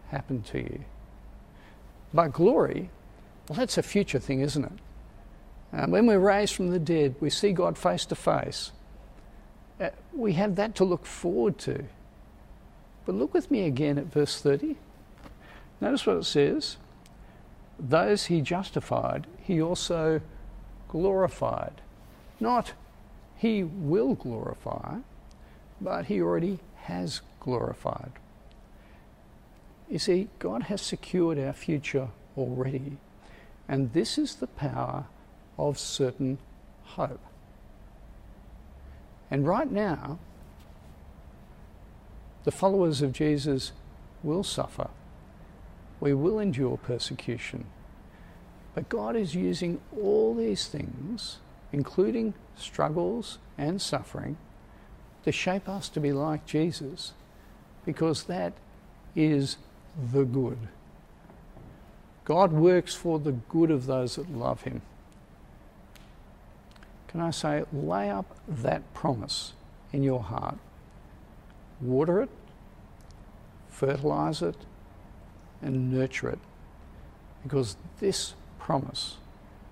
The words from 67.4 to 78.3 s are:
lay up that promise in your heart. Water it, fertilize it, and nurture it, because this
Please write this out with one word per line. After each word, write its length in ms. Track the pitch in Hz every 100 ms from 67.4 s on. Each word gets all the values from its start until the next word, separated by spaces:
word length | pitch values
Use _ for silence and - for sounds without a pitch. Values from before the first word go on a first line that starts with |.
| 156 147 -
lay 380 | 147 151 185 202
up 160 | 196 185 - -
that 480 | 147 123 160 -
promise 600 | - 139 120 135 - - - - - -
in 100 | 147
your 180 | 139 127
heart. 360 | 107 - - - - - - - - - - - - - - -
Water 420 | 123 127 160 180
it, 80 | 262 - - - - - - - - - - - - - -
fertilize 720 | - 135 135 147 151 156 156
it, 160 | 170 - - - - - - - - - - -
and 280 | 151 131 127
nurture 380 | 127 131 - 60
it, 120 | - - - - - - - - - - -
because 360 | 131 139 120 - - -
this 320 | 196 185 -